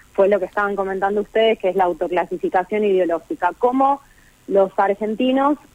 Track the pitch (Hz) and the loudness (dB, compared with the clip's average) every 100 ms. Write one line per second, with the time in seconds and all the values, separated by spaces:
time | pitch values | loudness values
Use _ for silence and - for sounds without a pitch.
0 | - - 196 202 180 - 202 202 190 190 | -8 0 2 2 0 -2 -2 -2 -4 -2
1 | 196 208 202 220 226 220 190 180 180 160 | -2 -2 -2 0 2 2 0 0 0 0
2 | 175 175 170 180 180 185 180 214 208 185 | -2 -2 -4 -4 -2 -2 -2 -2 0 0
3 | 175 165 - 160 180 185 247 254 269 277 | 0 -2 -6 -4 -4 0 0 2 0 0
4 | - _ _ _ - 190 196 - 196 196 | -6 _ _ _ -2 0 2 0 -2 -2
5 | 214 220 254 262 277 302 - | -4 -2 0 0 0 -2 -6